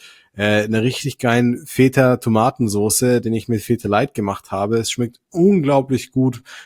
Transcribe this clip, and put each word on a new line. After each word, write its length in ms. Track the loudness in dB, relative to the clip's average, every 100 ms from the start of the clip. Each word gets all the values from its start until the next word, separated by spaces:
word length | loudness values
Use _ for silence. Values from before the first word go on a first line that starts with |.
| -20 -20 _ -4
äh, 280 | 0 0
einer 180 | 0 0
richtig 360 | -2 -2 -8 -4
geilen 480 | 0 2 2 -2 -4
Feta-Tomatensoße, 1600 | 2 2 4 2 2 0 2 2 0 -2 0 0 0 2 0
den 100 | 0
ich 160 | -4 -4
mit 140 | -4
Feta 260 | -2 -4 0
Light 240 | 0 0
gemacht 380 | -4 -6 -6 -8
habe. 260 | -4 -2 -2
Es 140 | -2
schmeckt 300 | -4 -6 -8 _
unglaublich 800 | 2 2 4 2 0 0 -4 -4
gut. 300 | -2 -2 -2 -14 -20